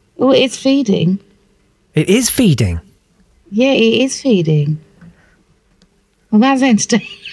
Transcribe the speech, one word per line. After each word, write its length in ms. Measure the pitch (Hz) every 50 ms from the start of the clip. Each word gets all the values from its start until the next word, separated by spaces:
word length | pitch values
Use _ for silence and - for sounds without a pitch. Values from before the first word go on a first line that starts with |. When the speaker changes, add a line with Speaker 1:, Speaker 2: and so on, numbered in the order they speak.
| _ _ _
Speaker 1:
Well, 160 | - 247 269
it's 240 | - - 262 262 -
feeding. 640 | - - 269 277 277 262 - 185 - 165 180 190 196 - _ _ _ _ _ _ _ _ _ _ _ _ _ -
Speaker 2:
It 140 | 156 - -
is 200 | 196 262 240 -
feeding? 500 | - - 247 185 135 - 110 90 82 82 - _ _ _ _ _ _ _ _ _ _ _ _ -
Speaker 1:
Yeah, 220 | 196 220 254 277
it 280 | 262 - 226 226 226 -
is 180 | 262 262 - -
feeding. 580 | - 269 220 180 165 160 156 147 143 151 151 - - _ _ _ - - - _ _ _ _ _ _ _ _ _ _ _ _ _ _ _ _ _ _ _ _ _ _ _
Well, 100 | 214 208
that's 220 | 247 269 269 254
entertaining. 460 | 269 262 220 196 - - 240 208 - - - - - -